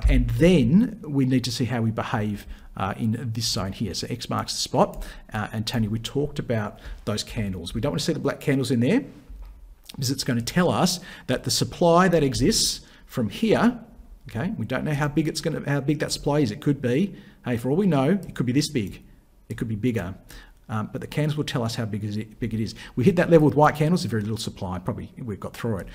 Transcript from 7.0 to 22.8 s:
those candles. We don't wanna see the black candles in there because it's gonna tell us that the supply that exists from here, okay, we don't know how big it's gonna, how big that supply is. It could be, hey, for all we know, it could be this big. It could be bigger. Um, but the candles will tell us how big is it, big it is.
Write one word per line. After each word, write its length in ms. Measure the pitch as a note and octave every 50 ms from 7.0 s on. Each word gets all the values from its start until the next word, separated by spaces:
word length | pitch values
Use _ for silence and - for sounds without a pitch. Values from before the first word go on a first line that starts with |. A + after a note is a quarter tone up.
| -
those 200 | A#2 G#2 G#2 -
candles. 500 | - - A#2 G#2 G2 F#2 F2+ E2+ - -
We 60 | A2+
don't 120 | A2+ D3
wanna 80 | E3 E3
see 120 | - -
the 80 | D#3 C3+
black 200 | B2+ C3+ - -
candles 300 | - D3+ C3+ C3+ B2+ A2+
in 100 | C3+ A#2
there 220 | A#2+ C#3 G#3+ C#4 C#4+ - - - - - - - - - - - - - - - - -
because 180 | - - C3+ B2
it's 140 | C#3 - -
gonna 160 | - A#2+ A#2
tell 300 | A#2 - - F3 F3+ D3
us 300 | G#2+ A#2 E3 F3+ - - - - - - -
that 180 | - B2+ B2 -
the 60 | B2+
supply 560 | - - A#2 A2+ - - F3+ E3+ E3 F3 F#3 F#3
that 140 | F3 D#3+
exists 600 | C#3+ C3+ A#2 A2 B2+ F#3+ A3+ - - - - - - - - - -
from 220 | - - C#3 A2+ G2+
here, 500 | - - A3+ A3 - B2 F#3 A#3+ B3 - - - - - - - - - - -
okay, 240 | - A2 D#3 F#3+ A3
we 80 | A#2+ A2
don't 200 | - C3 C3 C3+
know 100 | D3+ D3
how 140 | C#3 D3+ D3
big 180 | C#3+ D#3+ E3
it's 140 | D#3 D#3 -
gonna, 280 | - E3 D3 C#3+ - C#3+
how 120 | C#3+ C#3+
big 180 | C3+ C#3+ D3+ D3+
that 140 | D3 -
supply 260 | - - - D3 C#3 D3+
is. 140 | D3 G#2
It 80 | G#2 -
could 200 | - D3+ C#3+ -
be, 360 | - A#2 B2 D3+ G3+ - - - - - - - -
hey, 120 | B2+ B2
for 140 | A#2 B2 B2+
all 60 | C#3+
we 100 | F3+ G#3+
know, 240 | F#3 D3+ C3+ C3 D3+
it 240 | G3 G3 - - -
could 120 | - C3+
be 60 | A#2+
this 160 | A#2+ C#3+ D3 -
big. 340 | - A#2+ G2 F2+ - - - - - - _ _ _ _ _ -
It 80 | -
could 100 | - C3+ A2
be 60 | A2
bigger. 400 | G2+ A#2 B2+ A2 A2+ F2 F#2 F#2+ - - - - - - - - _ _ -
Um, 200 | G#2+ G#2+ A2 -
but 80 | - -
the 80 | - -
candles 280 | - D3+ D3+ D3+ D3
will 60 | D3+
tell 220 | C#3+ - - C3+ A#2
us 100 | A2+ -
how 100 | - A2+
big 200 | G2+ G#2 G2+ G#2+
is 120 | G#2 G#2
it, 220 | G#2+ G#2+ - - -
big 160 | B2+ A2+ A2
it 60 | G#2+
is. 160 | A2+ F#2+ - -